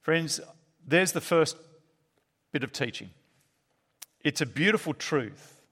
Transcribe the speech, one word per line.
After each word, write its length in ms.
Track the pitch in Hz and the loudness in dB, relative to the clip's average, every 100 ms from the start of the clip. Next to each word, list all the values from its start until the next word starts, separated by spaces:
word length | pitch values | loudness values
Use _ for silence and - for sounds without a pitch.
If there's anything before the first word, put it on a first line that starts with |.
Friends, 400 | - 165 160 - - - _ _ - | 2 0 0 -6 -8 -20 _ _ 2
there's 240 | 165 185 | 4 4
the 100 | 170 | 0
first 360 | - 170 156 - - - _ _ _ _ _ _ _ | 2 4 4 0 -16 -20 _ _ _ _ _ _ _
bit 100 | 143 | -6
of 80 | 127 | -6
teaching. 400 | - 131 - 92 - _ _ _ _ _ _ _ _ - _ | -4 -6 -6 -16 -20 _ _ _ _ _ _ _ _ -20 _
It's 180 | 151 - | -4 -2
a 60 | 139 | -4
beautiful 480 | 139 180 214 - | 0 2 2 -2
truth 680 | 147 - 147 113 - - - _ | -8 -2 -2 -2 -12 -20 -20 _